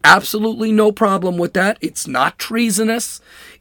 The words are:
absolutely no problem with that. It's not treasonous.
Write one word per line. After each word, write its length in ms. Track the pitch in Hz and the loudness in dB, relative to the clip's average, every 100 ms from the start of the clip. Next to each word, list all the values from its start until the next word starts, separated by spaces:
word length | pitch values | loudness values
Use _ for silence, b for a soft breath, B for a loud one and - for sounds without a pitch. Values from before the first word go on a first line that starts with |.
absolutely 680 | 147 190 202 214 220 220 220 | 2 4 2 -4 -4 -2 0
no 200 | 214 214 | 4 2
problem 460 | 208 214 190 180 175 | 2 0 2 -2 -2
with 160 | 175 | -2
that. 240 | 185 196 226 | 0 0 -2
It's 260 | 156 - - | -6 -8 -6
not 320 | 127 135 - | 0 0 -2
treasonous. 840 | - 226 233 196 220 233 - - B B B B | -6 -2 -2 0 0 -2 -6 -12 B B B B